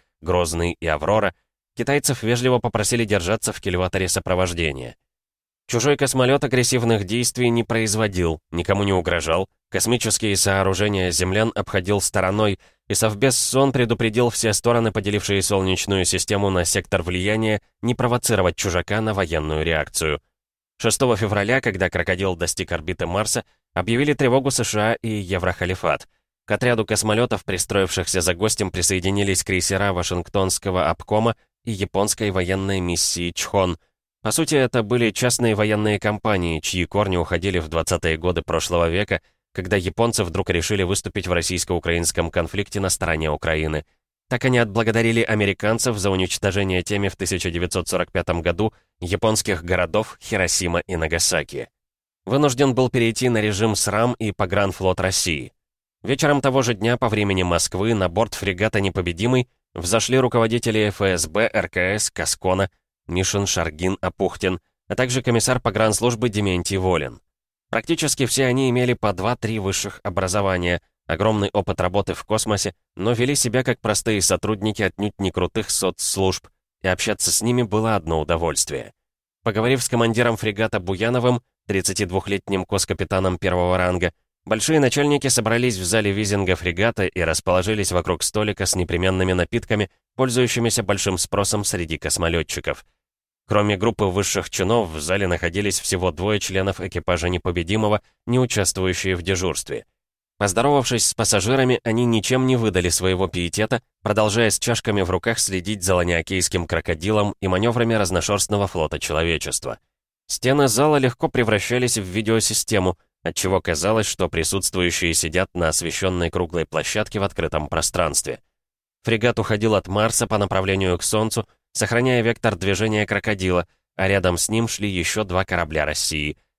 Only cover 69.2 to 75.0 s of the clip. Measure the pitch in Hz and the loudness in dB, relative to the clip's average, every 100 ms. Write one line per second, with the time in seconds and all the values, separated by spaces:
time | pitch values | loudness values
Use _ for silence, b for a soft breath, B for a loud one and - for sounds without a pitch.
69.2 | 104 123 110 110 98 - 101 - 101 92 | -2 -2 -4 -4 -2 -4 -6 -8 -6 -2
70.2 | 92 101 98 90 87 85 _ _ - 82 | 0 0 2 2 0 -2 _ _ -6 0
71.2 | 110 107 101 104 95 92 90 98 95 87 | 2 2 0 0 -2 -2 0 0 -2 -6
72.2 | - 107 110 104 104 - _ - 107 117 | -2 -2 0 0 -2 -6 _ -4 -2 2
73.2 | 127 143 117 95 127 113 107 101 117 104 | 0 0 0 0 0 -2 0 0 0 0
74.2 | - 90 101 104 107 104 95 - | 2 0 0 -2 -2 0 -2 0